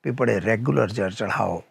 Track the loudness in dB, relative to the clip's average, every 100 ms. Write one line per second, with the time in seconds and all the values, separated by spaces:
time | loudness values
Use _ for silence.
0 | -4 0 2 2 2 0 2 2 2 0
1 | -4 -4 -4 -2 -2 -4 -10